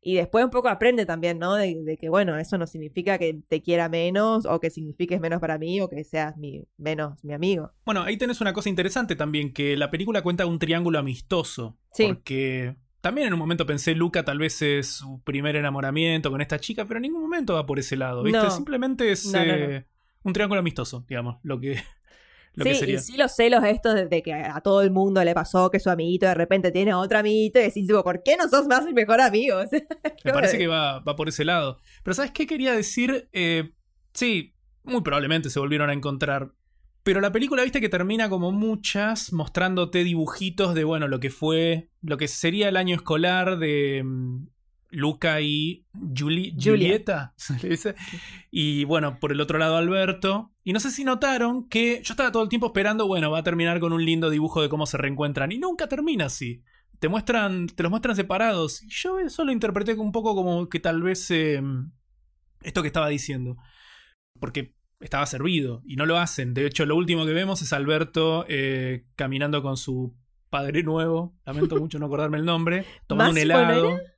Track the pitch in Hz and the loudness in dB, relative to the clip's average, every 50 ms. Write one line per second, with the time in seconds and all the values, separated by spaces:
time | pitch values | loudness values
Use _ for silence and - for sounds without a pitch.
0 | _ 170 185 180 170 175 - 220 247 254 247 247 240 240 202 190 220 240 247 233 | _ 0 2 2 0 2 4 4 4 4 2 2 2 2 0 4 4 4 4 4
1 | 208 180 165 165 165 175 170 170 165 180 196 208 202 190 165 160 160 151 156 - | 2 -2 -2 -2 -2 -2 -2 0 -2 0 0 2 0 0 -2 -4 -4 -6 -6 -6
2 | - 160 160 196 202 180 160 151 160 - - 185 170 160 - 165 156 151 - - | -4 0 2 2 2 2 0 -4 -4 -2 -2 -2 -2 -4 -6 -12 -12 -8 -8 -4
3 | 175 190 196 185 175 165 160 151 - _ - 156 - - 170 170 170 165 160 165 | -2 0 0 0 0 -2 -2 -4 -6 _ -4 -4 0 2 2 2 2 0 0 0
4 | 170 175 180 196 214 220 226 220 - - - 165 - 160 - - 160 151 147 _ | 0 0 2 2 2 2 2 0 0 0 -2 0 0 -4 -4 -4 -10 -12 -4 _
5 | 180 175 180 170 160 165 165 170 170 160 156 156 156 165 180 196 190 175 139 143 | -2 -2 -2 -2 -2 -2 -2 -2 -2 -2 -4 -4 -4 -4 -2 -2 -2 -4 -6 -8
6 | 151 - - 156 156 151 160 156 147 143 135 143 - _ _ _ 151 151 156 156 | -10 -6 -4 -4 -4 -4 -6 -10 -12 -12 -12 -14 -16 _ _ _ -6 -4 -4 -2
7 | 156 147 143 - - 147 147 143 165 185 196 170 156 - _ _ _ - 214 196 | -4 -6 -8 -12 -12 -10 -6 -2 0 0 0 0 -2 -8 _ _ _ -2 -2 -2
8 | 175 180 220 208 254 247 240 - 226 202 180 208 175 208 190 175 180 190 185 262 | -2 -2 -2 -2 -2 -4 -2 -2 -2 -2 -2 -2 -2 -2 -2 0 -2 0 0 -2
9 | 247 208 170 135 151 147 151 151 147 143 127 - 143 143 143 139 147 143 - 160 | -2 -2 -2 -2 -2 -2 -2 -2 -2 -4 -4 -2 0 0 2 0 0 -2 -2 -4
10 | 190 214 226 208 160 180 175 175 190 175 170 160 151 156 165 170 175 170 160 151 | -2 0 -2 0 0 0 0 0 0 0 0 0 0 0 0 2 2 2 2 0
11 | 139 135 127 - - - 196 175 156 - - - 120 113 117 _ _ _ _ - | 0 -2 -6 -8 -4 -2 -2 0 0 -2 -6 -8 -10 -10 -12 _ _ _ _ -2
12 | 220 208 185 - _ - 135 131 135 135 131 131 127 123 135 - _ _ _ _ | -2 -2 -2 -4 _ -6 -4 -2 -2 -2 -2 -4 -4 -6 -8 -10 _ _ _ _
13 | _ 175 220 285 294 233 180 170 156 160 170 160 160 139 151 139 - - 165 160 | _ -4 -2 0 -2 0 0 -2 -2 -2 -2 -2 0 -2 -2 -2 0 0 2 2
14 | 170 170 - 175 156 - 139 143 156 160 - - 156 147 143 143 135 127 - - | 0 0 0 -2 -2 -2 -2 -2 -2 -2 -2 0 0 0 2 0 0 -4 -6 -8
15 | 139 135 135 127 - - 147 139 139 151 147 151 147 143 139 139 139 135 139 156 | -10 -12 -14 -12 -8 -4 -4 -2 -2 0 -2 0 -2 -2 -2 -2 -4 -2 0 0
16 | 165 165 165 160 147 147 135 135 147 - - 147 - - 220 214 214 202 226 226 | 2 2 2 0 -2 -2 -2 -2 -4 -4 -4 -6 -4 -6 -6 -6 -6 -6 -6 -6
17 | 247 277 320 339 320 311 339 339 285 202 185 160 147 135 139 139 131 - 143 131 | -6 -4 -4 -4 -4 -4 -4 -4 -2 0 -2 -2 0 -2 -4 -4 -4 -4 -4 -4
18 | 131 131 127 123 123 214 214 226 214 208 190 175 294 - 285 254 254 262 269 - | -4 -4 -4 -2 0 2 4 4 4 2 0 -2 -4 -4 -4 -2 -2 -2 -2 0
19 | 254 220 196 185 - 202 196 190 170 165 156 151 147 143 139 135 127 _ _ _ | 0 0 0 0 -2 -2 0 2 2 2 2 0 0 -2 -4 -6 -10 _ _ _
20 | _ _ _ _ - 196 185 180 208 202 208 196 180 170 - - 123 - - 123 | _ _ _ _ -4 -2 0 0 0 2 2 0 0 0 -2 -4 -6 -6 -8 -12
21 | 123 _ 139 120 120 120 120 - _ 151 139 123 127 139 139 120 - - - _ | -10 _ -6 -6 -6 -6 -8 -8 _ -6 -6 -4 -4 -4 -4 -6 -6 -10 -20 _
22 | _ _ - - _ _ - - - _ _ - - 254 277 269 196 - 196 - | _ _ -20 -20 _ _ -20 -20 -20 _ _ -2 0 0 2 2 0 0 -2 -2
23 | - - 247 269 285 269 - - 233 233 247 233 240 208 214 - - 233 220 208 | -4 -6 0 2 2 2 4 4 4 6 6 6 6 4 2 2 2 2 2 2
24 | 185 165 175 165 165 165 160 151 151 139 147 151 - 196 196 196 196 196 190 190 | 2 2 0 0 0 -2 -6 -6 -6 -6 -6 -2 2 4 4 6 6 4 4 4
25 | 196 196 196 190 180 170 170 170 165 - - 185 185 185 - 185 - 190 180 170 | 2 4 4 4 4 4 2 0 -2 2 4 4 4 4 4 2 2 2 0 2
26 | 160 170 180 180 185 190 180 165 170 170 190 196 180 180 170 180 196 208 202 180 | 0 0 0 4 4 4 4 4 2 2 2 2 2 2 2 2 2 2 2 2
27 | 185 196 220 214 208 214 214 214 214 214 214 254 226 208 - 208 196 185 214 208 | 0 2 2 2 2 4 4 4 2 4 6 4 4 4 2 -2 0 4 4 4
28 | 180 180 175 175 - - 294 359 349 311 240 277 285 285 247 262 285 330 311 240 | 4 2 -2 0 4 4 4 4 4 4 4 4 4 6 4 2 2 2 2 2
29 | 214 208 226 233 262 240 196 214 247 277 202 185 196 196 - 302 302 - 320 - | 4 6 6 6 6 6 6 4 2 2 2 0 0 0 -2 -2 -2 -2 -14 -8
30 | _ 302 302 - - - 262 285 247 196 - 208 180 165 160 160 156 143 139 131 | _ -10 -10 -6 -2 0 2 4 4 2 2 2 0 0 2 2 0 0 -2 -4
31 | - - 147 147 156 156 151 - 151 156 180 170 151 135 127 - _ _ - - | -4 -6 -4 -2 -4 -4 -2 -2 0 0 2 0 0 -2 -6 -8 _ _ -20 -12
32 | - - 185 180 277 269 277 - 311 - 320 302 262 262 247 220 208 - - - | -6 -4 -2 -2 -2 -4 -2 -4 -4 -2 -2 -2 0 0 0 0 0 -2 -2 -2
33 | 240 254 269 254 - _ _ 190 180 165 165 165 160 160 - _ _ _ _ _ | 0 0 0 -2 -4 _ _ -2 0 0 0 0 -2 -4 -10 _ _ _ _ _
34 | _ _ _ - 247 240 220 175 156 - _ _ _ _ _ _ _ - 254 240 | _ _ _ -2 0 0 0 0 -2 -6 _ _ _ _ _ _ _ -4 -4 -2
35 | 170 151 139 143 143 139 160 160 151 143 120 147 139 143 147 147 147 147 143 139 | 0 0 0 0 2 2 0 0 0 -2 -2 -2 -2 0 0 0 0 0 0 -2
36 | 131 143 139 135 135 143 139 139 135 - _ _ _ _ _ _ _ - _ _ | -2 -4 -4 -2 -2 -2 -2 -2 -4 -6 _ _ _ _ _ _ _ -20 _ _
37 | _ - 190 196 196 202 185 226 247 269 294 254 247 262 262 277 220 208 - 180 | _ 2 2 4 2 2 2 0 0 2 2 2 2 2 0 0 0 0 0 0
38 | 175 190 214 226 226 214 190 185 175 175 190 202 214 220 220 214 208 - - 202 | 0 0 0 0 0 0 0 0 0 0 0 0 0 0 0 -2 -4 -2 -2 0
39 | 202 214 226 220 - - - 165 156 - - 185 180 185 185 180 175 170 180 180 | 0 0 0 -2 -4 -4 -2 -4 -4 -2 0 0 0 2 2 0 0 0 2 0
40 | 175 180 175 165 160 156 - - 196 185 175 185 196 185 175 160 156 156 165 156 | 2 2 2 0 0 -2 -2 -4 -4 -6 -2 0 0 0 2 0 0 0 0 0
41 | 151 139 135 127 123 135 - - 156 156 160 160 165 165 165 165 165 _ _ _ | 0 -2 -2 -2 -4 -4 -6 -2 0 0 2 2 2 2 0 0 -4 _ _ _
42 | - 156 151 139 151 143 - - - 165 170 202 208 202 190 190 185 180 180 170 | -6 -6 -4 -2 -2 -4 -4 -2 -2 0 2 2 0 2 2 2 2 2 0 -2
43 | - - 160 156 165 180 180 185 185 185 185 170 160 151 147 147 143 139 139 135 | 0 0 0 2 2 2 2 2 2 0 0 0 0 0 2 2 0 0 0 -2
44 | 131 131 131 127 127 127 123 127 143 - _ _ _ _ _ _ _ _ - 160 | -4 -4 -4 -4 -4 -4 -6 -8 -10 -12 _ _ _ _ _ _ _ _ -6 -2
45 | 139 147 156 - - 170 156 156 151 147 147 147 151 160 180 - _ _ _ 202 | -2 -2 -2 0 0 0 2 2 2 0 0 0 0 -2 -4 -6 _ _ _ -10
46 | 226 165 131 127 143 147 160 175 185 - 165 139 131 208 214 208 185 170 196 220 | -8 -6 -4 -2 -2 0 0 -2 -2 -4 -6 0 4 4 6 6 6 4 2 0
47 | - - 190 156 139 - _ _ - - 143 120 - - 165 165 - 214 196 - | 0 -2 -4 -4 -4 -10 _ _ -8 -6 -6 -4 -2 -2 -2 -2 -2 -6 -6 -6
48 | 185 - - 170 - - - - - _ - 170 151 151 147 143 143 139 160 165 | -12 -14 -14 -14 -16 -16 -20 -20 -20 _ -4 -2 0 0 0 0 0 2 2 0
49 | 151 143 131 120 - 147 143 143 147 147 - 156 160 160 160 165 170 170 185 190 | 0 0 -4 -4 -4 -2 0 -2 -2 0 0 2 2 2 2 2 2 2 2 2
50 | 190 185 185 180 - 190 196 208 226 - _ _ _ 190 185 220 208 269 - - | 0 0 -2 -2 0 0 0 0 -4 -8 _ _ _ -2 -2 0 0 -2 -4 -2
51 | 277 262 254 - 269 277 269 247 233 233 247 254 247 - - 220 233 233 233 - | 0 0 0 0 0 0 0 2 0 0 0 -2 -6 0 0 2 2 2 2 0
52 | - - - - 277 247 202 226 220 208 233 240 226 226 220 196 196 208 214 220 | -4 -8 -2 0 0 2 2 2 0 2 0 0 0 0 0 2 2 2 2 2
53 | 214 196 190 180 156 151 151 160 156 175 170 170 170 170 170 175 165 170 165 165 | 2 2 2 2 2 2 0 0 0 0 0 2 2 2 2 2 0 0 2 2
54 | 165 160 165 160 165 160 156 151 156 160 - 165 151 147 147 151 151 - - 135 | 2 2 2 2 2 2 2 2 0 0 0 0 0 0 0 -2 -2 -2 -2 -2
55 | 147 139 139 135 147 147 143 139 135 143 196 240 320 370 349 339 330 - 277 269 | -2 -2 -2 -2 -2 -2 0 -2 -2 -2 -2 -4 -2 -4 -2 -4 -4 -4 -2 -2
56 | 294 330 311 220 160 135 - - 135 120 120 120 _ _ _ _ _ _ _ - | -2 0 0 0 -2 -2 -4 -6 -6 -8 -8 -10 _ _ _ _ _ _ _ -4
57 | - 156 185 220 208 - 240 233 208 - 92 185 175 170 - - 175 170 190 226 | -2 0 0 0 0 0 0 0 2 0 -2 -2 -4 -6 -4 -2 -2 0 0 0
58 | - 254 220 196 196 202 185 190 220 226 208 175 160 151 - - - 214 - - | 0 0 0 0 0 0 0 2 2 2 2 2 0 -2 -4 -8 -14 -12 -10 -6
59 | - 359 381 381 370 311 - - 330 277 262 226 214 214 190 202 202 214 226 214 | -4 -4 -2 -2 -2 -4 -2 -2 -2 0 0 0 0 0 0 0 0 -2 -2 -2
60 | 220 208 196 226 220 226 214 190 185 180 175 170 175 175 - 165 - 170 165 165 | -2 -2 -2 -2 0 0 0 0 2 2 0 0 -2 -2 -4 -2 -2 0 0 0
61 | 170 185 185 180 - - 180 160 156 156 147 139 135 139 135 127 131 156 - _ | 0 0 -2 -2 -2 0 0 2 2 2 2 0 -2 -2 -4 -4 -6 -8 -12 _
62 | _ _ _ _ _ _ _ _ _ _ _ _ - 165 - 190 160 151 127 165 | _ _ _ _ _ _ _ _ _ _ _ _ -14 -4 -4 -2 -2 0 0 0
63 | 156 151 147 143 - - 139 131 127 123 127 120 - - _ _ - - - - | 0 0 0 -2 -4 -4 -6 -6 -6 -6 -8 -10 -14 -20 _ _ -20 -20 -20 -20
64 | - _ _ _ _ _ _ _ - - 117 143 139 - _ _ _ _ _ _ | -20 _ _ _ _ _ _ _ -10 -6 -6 -6 -8 -8 _ _ _ _ _ _
65 | - - - 139 143 139 - 131 139 175 180 160 139 127 120 117 127 - 139 131 | -12 -6 -2 -2 -2 -2 -2 -2 -2 0 0 0 0 -2 -6 -8 -12 -10 -4 -2
66 | 147 160 165 170 175 170 - - 135 123 123 127 139 147 131 - 160 147 151 165 | 0 2 2 2 2 0 -2 -4 -4 -2 0 0 0 0 0 0 0 2 2 2
67 | 180 175 175 165 160 156 156 165 190 190 196 - 160 131 - 139 139 143 156 156 | 2 2 2 2 2 2 2 0 0 0 -2 -2 -2 -2 -2 -2 0 2 2 2
68 | 160 156 - 160 160 160 160 165 170 - 151 139 135 135 135 131 127 127 131 127 | 0 0 0 2 2 2 2 0 -2 -2 -2 -2 0 0 -2 -2 -2 -4 -4 -6
69 | - _ _ - 143 131 135 135 143 147 151 147 135 139 135 127 - - 131 127 | -8 _ _ -6 -6 -4 -2 -2 -2 0 0 -2 -2 -2 -4 -4 -4 -4 -4 -4
70 | 127 123 120 _ _ _ _ _ _ _ - 143 143 139 147 160 170 156 156 160 | -4 -6 -8 _ _ _ _ _ _ _ -6 -4 -4 0 0 0 0 0 0 0
71 | 160 165 165 165 170 175 - _ _ - 135 147 160 160 165 143 151 160 - 147 | 2 2 0 0 -2 -4 -10 _ _ -10 -2 0 0 2 2 0 -2 -2 -4 -4
72 | 151 147 139 143 156 151 151 151 156 170 170 165 165 165 175 185 196 - - - | -4 -2 -2 -2 0 0 0 0 0 0 0 2 2 0 0 -2 -4 -6 -14 -20
73 | - - 214 202 220 - 165 156 151 156 165 170 165 165 165 165 165 170 175 180 | -6 -2 2 4 4 4 4 4 4 6 6 6 6 6 4 4 4 2 2 0
74 | - - _ | -6 -10 _